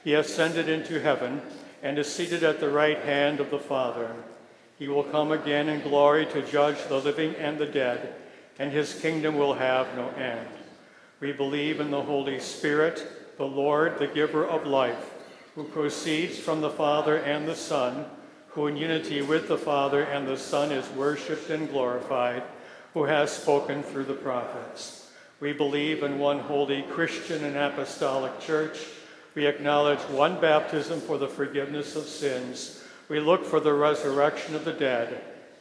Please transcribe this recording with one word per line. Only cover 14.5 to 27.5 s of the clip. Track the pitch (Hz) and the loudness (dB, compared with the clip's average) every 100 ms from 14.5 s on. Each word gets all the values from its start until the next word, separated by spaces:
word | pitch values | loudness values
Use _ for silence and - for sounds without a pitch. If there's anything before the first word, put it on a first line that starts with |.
| 160 151 | 0 2
life, | 135 123 113 - - - - - | 2 2 0 -8 -14 -18 -20 -16
who | - | -12
proceeds | 147 160 147 - 165 156 170 - | -8 -2 -2 -2 -2 0 0 -4
from | - 156 | -2 0
the | 151 | 0
Father | - 151 147 151 156 | 0 2 4 4 2
and | 143 151 151 | 2 -2 -2
the | 160 | -6
Son, | - 151 123 131 156 - - - - | -2 0 0 -2 -8 -12 -20 -20 -12
who | - 147 | -2 -2
in | 147 | 0
unity | 160 160 - 147 | -2 -2 -2 -4
with | 139 160 160 | 2 0 2
the | 147 | -2
Father | 151 143 139 143 | 2 2 4 2
and | 147 143 135 | 2 -2 -2
the | 135 | -4
Son | - 147 147 | -2 0 0
is | 135 117 | 0 -4
worshipped | 131 139 147 - 151 - | -2 0 0 -4 -6 -4
and | 156 151 | -4 -2
glorified, | 139 123 123 - 127 123 123 - - - - - | 0 0 -2 -2 0 0 -2 -8 -14 -18 -20 -8
who | 170 | -2
has | 143 151 147 | 2 4 2
spoken | - - 143 143 143 | 0 2 2 2 -4
through | 143 139 | -4 -6
the | 135 | -4
prophets. | 139 143 123 117 - 117 - - - - - - _ | -4 -4 -4 -4 -8 -12 -12 -14 -16 -20 -20 -20 _
We | 143 | -6
believe | 147 143 143 147 151 | 0 0 2 0 0
in | 143 143 | -2 2
one | 143 143 | 2 2
holy | - 143 143 139 | 0 0 2 0
Christian | 139 - 165 - - 160 | -2 -2 -2 -2 -6 -4
and | 147 | -4